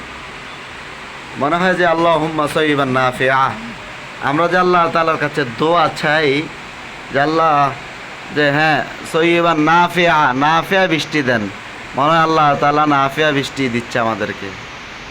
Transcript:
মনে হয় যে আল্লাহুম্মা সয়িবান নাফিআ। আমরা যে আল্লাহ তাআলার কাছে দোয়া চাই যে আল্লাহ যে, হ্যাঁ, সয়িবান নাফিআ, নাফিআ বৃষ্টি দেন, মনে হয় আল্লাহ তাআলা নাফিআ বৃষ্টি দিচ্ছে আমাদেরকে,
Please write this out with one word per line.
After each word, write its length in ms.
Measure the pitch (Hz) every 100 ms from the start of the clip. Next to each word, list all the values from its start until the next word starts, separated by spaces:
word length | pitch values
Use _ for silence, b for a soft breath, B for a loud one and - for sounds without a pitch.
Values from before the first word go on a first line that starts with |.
| - - - - - - - - - - - - - -
মনে 180 | 139 170
হয় 200 | 185 175
যে 100 | 175
আল্লাহুম্মা 600 | 165 170 160 160 156 147
সয়িবান 440 | 165 156 143 131
নাফিআ। 580 | 127 127 - 131 135 131 107 - - - - - -
আমরা 240 | 131 151 170
যে 100 | 180
আল্লাহ 320 | 180 180 165
তাআলার 280 | 170 160 -
কাছে 240 | 147 151 131 113
দোয়া 260 | 151 170 147 143
চাই 280 | 156 151 147 139 165 - - - - - -
যে 60 | 131
আল্লাহ 500 | 147 160 160 143 139 127 - - - - - 143
যে, 100 | 147
হ্যাঁ, 280 | 143 156 139 - - -
সয়িবান 480 | 165 170 170 170 156
নাফিআ, 760 | 156 170 175 175 170 156 143
নাফিআ 540 | 127 147 165 160 190 185
বৃষ্টি 340 | 160 - 151
দেন, 220 | 131 117 101 - - - - -
মনে 140 | 147
হয় 100 | 165
আল্লাহ 300 | 160 160 147 143
তাআলা 280 | 147 147 151
নাফিআ 440 | 139 135 143 156
বৃষ্টি 320 | 139 127 - 131
দিচ্ছে 280 | 120 120 127
আমাদেরকে, 500 | 113 104 104 98 98 95 - - - - -